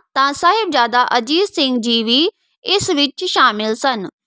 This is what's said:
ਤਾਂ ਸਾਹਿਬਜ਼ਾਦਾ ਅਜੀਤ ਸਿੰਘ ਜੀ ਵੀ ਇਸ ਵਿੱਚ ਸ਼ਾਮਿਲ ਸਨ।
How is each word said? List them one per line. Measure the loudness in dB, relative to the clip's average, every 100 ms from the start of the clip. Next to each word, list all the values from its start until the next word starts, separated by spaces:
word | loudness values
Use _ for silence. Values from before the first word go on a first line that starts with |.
| _
ਤਾਂ | -2 0
ਸਾਹਿਬਜ਼ਾਦਾ | 2 2 2 0 0 2 2 2 0
ਅਜੀਤ | 0 0 0
ਸਿੰਘ | 0 0 0
ਜੀ | 0 0
ਵੀ | 2 2 0 -4 _ _
ਇਸ | -2 -2 0
ਵਿੱਚ | 0 -2 -2 -4
ਸ਼ਾਮਿਲ | 2 2 0 -4 -2
ਸਨ। | -2 -4 -8 -14